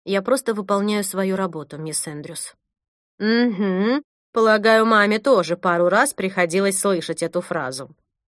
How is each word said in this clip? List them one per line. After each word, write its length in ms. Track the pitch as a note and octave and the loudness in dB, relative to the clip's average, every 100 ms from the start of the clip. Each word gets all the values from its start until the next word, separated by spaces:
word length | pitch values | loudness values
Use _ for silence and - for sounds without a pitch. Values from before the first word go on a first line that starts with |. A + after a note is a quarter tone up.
«Я 180 | - G3 | -4 -2
просто 320 | G3 B3+ - | 0 -2 -2
выполняю 480 | G#3+ G3 G3+ G#3 G#3 | -4 -2 0 0 -2
свою 340 | G3+ F#3+ F#3+ F#3+ | -2 -4 -2 -2
работу, 420 | F#3 D#3+ C#3+ D3+ | -4 -8 -12 -12
мисс 280 | D#3 D3 D#3+ | -8 -8 -8
Эндрюс». 480 | D3 D3 - - - _ _ _ _ _ - | -10 -12 -12 -14 -18 _ _ _ _ _ -4
«Угу. 840 | G#3+ A#3 A#3+ F#3+ G3 F#3 G#3+ C#4+ - _ _ | 0 2 2 0 0 0 0 -2 -4 _ _
Полагаю, 520 | A3+ A3 G#3+ A3 A3 | 0 2 4 4 4
маме 340 | A3 G#3+ G#3 G#3+ | 6 4 4 2
тоже 380 | C#4 G#3+ D#3+ F3+ | 2 2 2 -2
пару 320 | F#3 E3+ F3 | 0 2 2
раз 240 | G3+ - | 2 0
приходилось 640 | - F#3+ F#3+ F3 F#3 G3 F#3+ | -2 -4 0 0 2 0 0
слышать 440 | G3+ F3 D#3+ D#3+ | 0 -2 -4 -6
эту 180 | E3 F3+ | -4 -6
фразу», 560 | - D#3+ C3 C3+ C3 _ _ _ | -6 -6 -6 -8 -14 _ _ _